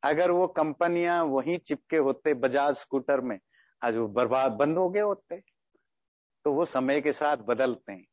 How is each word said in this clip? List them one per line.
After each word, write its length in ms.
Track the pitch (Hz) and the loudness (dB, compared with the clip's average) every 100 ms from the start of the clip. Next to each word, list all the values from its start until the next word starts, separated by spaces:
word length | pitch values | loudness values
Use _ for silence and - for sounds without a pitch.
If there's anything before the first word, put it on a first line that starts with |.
अगर 280 | 139 151 180 | -2 2 2
वो 160 | 175 180 | 2 2
कंपनियां 800 | 165 156 143 175 170 175 175 160 | 0 -2 0 0 0 0 0 0
वहीं 300 | 135 131 170 | 0 -2 -4
चिपके 400 | - 143 - 160 | -4 -8 -2 0
होते 360 | 139 135 151 | 2 0 -2
बजाज 420 | 127 131 139 143 135 | 0 0 2 0 -2
स्कूटर 460 | - 135 127 139 | -4 -4 0 -2
में, 180 | 123 98 _ _ _ _ | -2 -8 _ _ _ _
आज 120 | 117 113 | -2 -2
वो 120 | 110 | -2
बर्बाद, 440 | 107 120 131 131 | 0 2 2 0
बंद 260 | 110 143 165 | 2 0 0
हो 120 | 185 | 0
गए 100 | 202 | 0
होते। 380 | 208 196 - 175 - _ _ _ _ _ _ _ _ _ | -2 -4 -8 -16 -16 _ _ _ _ _ _ _ _ _
तो 100 | 151 | -2
वो 120 | 143 170 | 0 0
समय 360 | 131 131 143 | 0 0 0
के 120 | 147 | 0
साथ 240 | - 147 143 | 0 0 -2
बदलते 540 | 107 120 131 110 - | -2 0 0 -2 -10
हैं। 120 | 95 - | -16 -18